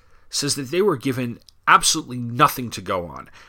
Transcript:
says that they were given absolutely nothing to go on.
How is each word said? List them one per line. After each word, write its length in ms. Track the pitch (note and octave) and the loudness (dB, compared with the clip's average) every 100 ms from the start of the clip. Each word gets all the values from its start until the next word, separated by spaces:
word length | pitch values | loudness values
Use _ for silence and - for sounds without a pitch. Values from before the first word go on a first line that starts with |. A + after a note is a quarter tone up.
| _ - - | _ -20 -8
says 240 | - C#3+ | -4 -2
that 160 | C#3 B2 | -4 -2
they 100 | F3 | 0
were 160 | G#3 C#3 | 2 2
given 440 | C#3 B2 A#2+ A2 - _ - | -2 -2 -4 -8 -16 _ 4
absolutely 500 | F3+ - D#3+ C3 B2 | 6 6 0 -4 -8
nothing 520 | A#2+ A#2+ D3 - A#2 | -4 2 2 2 -8
to 100 | - | -8
go 260 | F#2+ F#2+ E2+ | -4 -4 -4
on. 220 | C2+ - - | -12 -16 -20